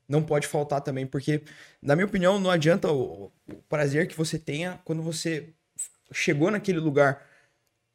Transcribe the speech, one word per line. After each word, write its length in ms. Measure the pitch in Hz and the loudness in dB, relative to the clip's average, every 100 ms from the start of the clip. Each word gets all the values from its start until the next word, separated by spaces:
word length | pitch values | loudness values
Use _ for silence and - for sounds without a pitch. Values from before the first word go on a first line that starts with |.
| - | -4
não 140 | 147 | -2
pode 260 | 156 147 - | 0 0 0
faltar 340 | 156 147 143 | -2 -2 -2
também, 240 | 147 131 131 | -4 -6 -4
porque, 360 | 147 131 151 151 - - _ | -4 -2 -2 -4 -20 -20 _
na 140 | 139 170 | 0 2
minha 100 | 196 | 2
opinião, 340 | 196 175 202 | 2 4 4
não 120 | 185 | 2
adianta 400 | 180 151 190 185 | 2 4 2 2
o, 400 | 143 110 82 98 _ - | 0 -2 -8 -16 _ -20
o 80 | - _ | -20 _
prazer 380 | 151 147 147 165 | -2 0 0 -2
que 100 | - | -2
você 200 | 160 156 | -4 -4
tenha 420 | - 147 180 180 | -6 -6 -6 -8
quando 180 | - 160 | -8 -6
você 480 | 165 160 170 156 160 _ _ - - _ - | -6 -6 -4 -6 -8 _ _ -14 -14 _ -14
chegou 400 | - - 151 175 | -4 0 2 2
naquele 280 | 208 - 165 | 2 0 0
lugar, 460 | 160 139 139 131 - _ _ _ _ _ _ | 2 4 4 2 -6 _ _ _ _ _ _